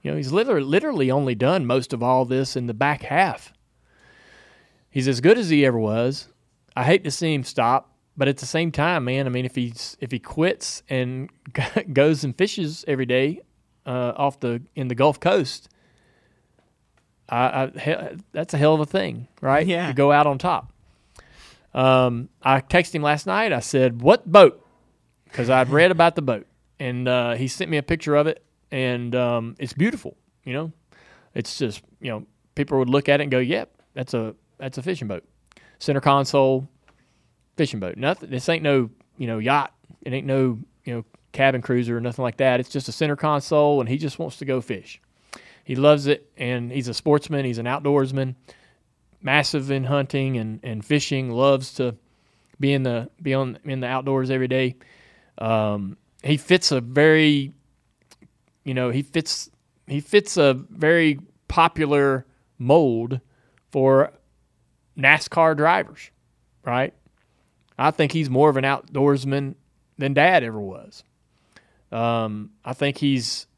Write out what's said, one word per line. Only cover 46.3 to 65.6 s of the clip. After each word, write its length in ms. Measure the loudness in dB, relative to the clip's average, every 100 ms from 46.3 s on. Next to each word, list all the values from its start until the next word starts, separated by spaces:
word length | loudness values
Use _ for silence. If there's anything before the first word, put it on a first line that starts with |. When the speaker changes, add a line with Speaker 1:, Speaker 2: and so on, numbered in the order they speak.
| _
Speaker 1:
and 340 | -6 -6 -6
he's 180 | -6 -6
a 60 |
sportsman. 500 | -4 0 0 0 -4
He's 140 | -4 -4
an 80 | -4
outdoorsman, 680 | -4 0 0 0 -4 -6 -8 _ -20 _ _ _ _ _ _
massive 480 | 0 0 0 -4 -4
in 140 | -4
hunting 520 | -2 -2 -2 -4 -2 -4
and, 240 | -6 -10
and 220 | -10 -10
fishing. 460 | -2 -2 0 -4 -4
Loves 440 | 2 2 2 -2
to 220 | -6 -6 -6 _ _ _ _ _ _
be 120 | 0
in 100 | 0
the, 280 | 0 -4 -8 _
be 140 | -4
on, 240 | -2 -4 -8
in 160 | -10 -8
the 60 | -4
outdoors 440 | -4 -2 -2 -2
every 180 | -2 0
day. 280 | 0 -2 -4 _ _ _ _ _ -8
Um, 580 | -2 0 0 -4 -8 -14 _ _
he 140 | -2 -2
fits 340 | 2 2 4
a 100 | -2
very, 720 | -2 4 6 6 4 2 -2 _ _ _ _ _ _ -20 _ _ _ _
you 100 | -6
know, 160 | -2 -2
he 120 | -2
fits, 480 | -2 -4 -4 -8 -10 _ _ _ -8
he 140 | -8
fits 360 | 2 2 2 2
a 180 | 4
very 640 | 2 -6 -2 2 4 4 0 -10 _ _
popular 800 | 2 2 2 0 2 2 0 -6 _ _ _
mold 600 | 4 4 4 0 -4 -8 _ _ _ _ _
for 420 | 0 4 4 4 _ _ _ _ _ _ _ _ 0
nascar 580 | 4 4 2 2 2
drivers, 540 | 4